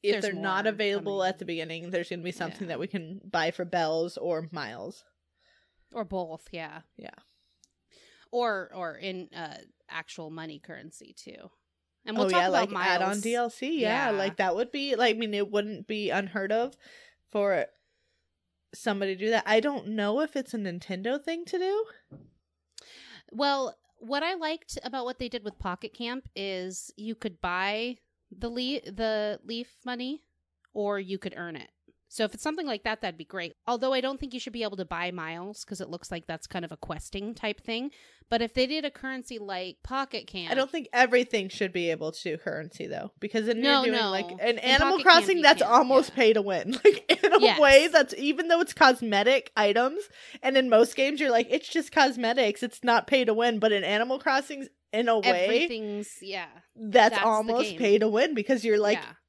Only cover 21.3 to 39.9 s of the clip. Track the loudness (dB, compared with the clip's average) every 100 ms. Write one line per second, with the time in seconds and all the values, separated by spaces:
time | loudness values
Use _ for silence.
21.3 | -8 -6 -4 -2 -2 -4 -10 _ -20 -20
22.3 | _ _ _ _ -20 -20 -20 -20 -20 _
23.3 | -4 0 0 -4 -8 _ _ -8 -4 -4
24.3 | -4 -6 -6 -10 -12 -10 -8 -8 -8 -8
25.3 | -8 -10 -8 -8 -8 -10 -10 -8 -8 -12
26.3 | -10 -8 -6 -8 -10 -16 -12 -10 -8 -8
27.3 | -6 -4 -2 -2 -2 -4 -8 _ _ _
28.3 | -10 -8 -4 -4 -6 -8 -4 -2 -2 -2
29.3 | -6 -8 -10 -10 _ -10 -8 -8 -8 _
30.3 | _ _ _ _ -6 -4 -4 -4 -8 -8
31.3 | -10 -12 -12 -16 _ _ _ _ -4 -4
32.3 | -4 -6 -4 -4 -4 -4 -4 -6 -8 -12
33.3 | -10 -10 -10 -4 -2 0 0 -2 -6 -8
34.3 | -10 -10 -6 -6 -6 -6 -4 -6 -6 -8
35.3 | -10 -12 -14 -14 -12 -10 -12 -10 -12 -10
36.3 | -12 -10 -10 -10 -12 -12 -12 -10 -10 -10
37.3 | -6 -6 -8 -6 -6 -6 -12 -20 _ _
38.3 | -2 -2 0 0 -2 -6 -8 -10 -10 -10
39.3 | -12 -8 -8 -8 -12 -8